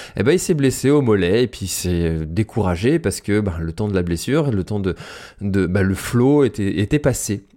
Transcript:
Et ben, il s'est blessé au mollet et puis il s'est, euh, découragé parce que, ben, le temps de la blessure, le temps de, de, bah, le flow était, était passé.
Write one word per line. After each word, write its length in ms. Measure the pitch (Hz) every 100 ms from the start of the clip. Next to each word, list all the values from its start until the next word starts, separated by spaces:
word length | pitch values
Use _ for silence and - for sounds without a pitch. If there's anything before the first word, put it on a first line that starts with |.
| - -
Et 60 |
ben, 80 | 104
il 80 | 180
s'est 140 | -
blessé 360 | 156 135 - 131
au 120 | 143
mollet 420 | 123 104 87 113
et 40 | 127
puis 180 | - 95
il 20 |
s'est, 220 | - 90
euh, 360 | 87 85 80 80
découragé 760 | 85 107 110 95 87 117 165
parce 220 | 104 -
que, 180 | - 104
ben, 160 | 101 82
le 120 | 82
temps 140 | 80 107
de 80 | 95
la 80 |
blessure, 480 | 85 85 - 151 143
le 120 | 104
temps 160 | 87 107
de, 160 | 95 - - - - -
de, 240 | 101 98 87
bah, 180 | 98
le 120 | 95 92
flow 480 | - 120 131 147
était, 360 | 131 - 98 90
était 200 | 104 147
passé. 460 | 147 117 - 101 -